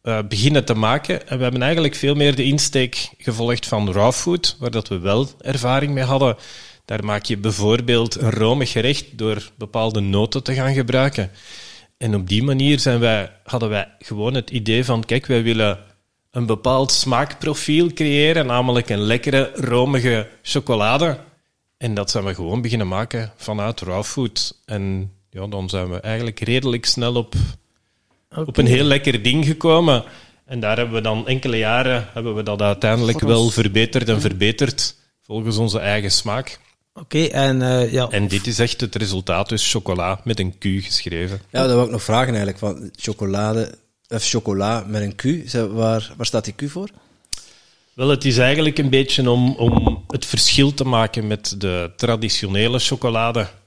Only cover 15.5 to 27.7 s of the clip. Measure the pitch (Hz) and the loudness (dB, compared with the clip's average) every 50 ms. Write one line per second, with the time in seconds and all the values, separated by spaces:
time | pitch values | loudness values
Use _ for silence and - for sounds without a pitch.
15.5 | 113 110 110 104 101 98 - - _ _ _ _ _ _ _ _ _ 123 120 110 | 2 4 2 2 0 -2 -10 -20 _ _ _ _ _ _ _ _ _ -4 0 0
16.5 | 113 - - 127 131 131 139 135 - - - 131 123 120 143 143 - - - 156 | 0 0 2 2 2 2 2 2 2 0 2 2 2 0 0 -2 -6 -6 -6 -4
17.5 | 147 - - - 151 160 175 170 - - 156 151 143 147 147 156 165 165 147 123 | -4 -4 -2 2 2 4 4 2 0 -2 0 2 2 4 4 4 4 2 0 2
18.5 | 120 123 123 127 123 120 113 - 110 101 104 107 117 123 - 147 135 135 135 - | 0 2 2 2 2 0 0 0 -2 0 2 0 0 0 0 2 2 2 2 0
19.5 | - - 135 120 120 123 127 139 139 127 117 127 117 110 104 - - _ _ - | -4 -6 -2 0 2 2 4 4 2 2 2 2 0 0 -2 -6 -14 _ _ -4
20.5 | - 143 127 - 120 107 104 110 123 139 170 165 135 - - - _ _ _ _ | -4 -2 0 0 0 2 2 2 2 2 2 0 -2 -4 -10 -20 _ _ _ _
21.5 | _ _ _ _ _ _ 127 117 104 101 98 - - 113 98 98 95 - 90 82 | _ _ _ _ _ _ -4 -4 -2 -2 -2 -2 -2 -2 -2 -2 -4 -4 -4 -4
22.5 | 98 123 117 117 120 113 104 92 92 98 113 - - 117 110 107 - _ - - | -2 -2 -2 -2 -2 -2 -2 -2 -2 -4 -4 -4 -6 -6 -6 -8 -12 _ -8 -6
23.5 | 107 104 101 110 110 - - 90 90 98 107 - - 139 127 110 - - - - | -4 -4 -4 -4 -6 -6 -6 -4 -4 -4 -4 -4 -4 -4 -4 -2 -2 -4 -6 -6
24.5 | - _ _ - 107 101 98 98 95 95 95 98 - _ _ _ - 95 95 101 | -8 _ _ -8 -6 -4 -4 -2 -4 -4 -6 -8 -12 _ _ _ -14 -12 -10 -8
25.5 | 104 98 92 90 95 95 90 90 90 90 - 110 110 113 120 117 104 - 117 110 | -8 -8 -6 -4 -4 -4 -4 -4 -6 -8 -6 -6 -6 -4 -6 -8 -6 -6 -2 0
26.5 | 120 131 123 131 120 120 - - - 123 120 120 120 120 117 - - - - - | 0 0 0 -2 -4 -2 -2 -2 -2 0 -2 -2 -2 -2 -4 -2 -2 -2 -2 -2
27.5 | - - _ _ | -4 -12 _ _